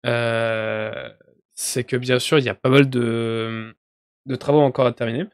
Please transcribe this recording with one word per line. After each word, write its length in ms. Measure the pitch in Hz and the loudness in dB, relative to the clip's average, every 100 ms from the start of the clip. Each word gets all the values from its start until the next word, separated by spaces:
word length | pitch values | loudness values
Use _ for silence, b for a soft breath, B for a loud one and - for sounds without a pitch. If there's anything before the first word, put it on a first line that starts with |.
| 123 | -2
euh, 1040 | 120 117 113 113 110 110 110 107 - 65 - _ _ _ - | -2 -2 -2 -2 -4 -4 -6 -6 -10 -14 -18 _ _ _ -12
c'est 300 | - 131 120 | -6 -6 -4
que 100 | 127 | -6
bien 240 | 123 127 | 0 0
sûr, 180 | - 156 | 2 2
il 60 | |
y 60 | 123 | 2
a 40 | |
pas 140 | 95 131 | -2 4
mal 220 | 135 139 | 6 6
de, 840 | 127 117 117 117 113 113 113 110 - _ _ _ _ - | 2 -2 -2 -4 -4 -6 -8 -12 -18 _ _ _ _ -10
de 100 | 127 | -6
travaux 240 | - 151 | 2 4
encore 260 | 139 - 127 | 4 4 0
à 60 | |
terminer. 360 | 117 117 117 202 | 0 -4 -4 -6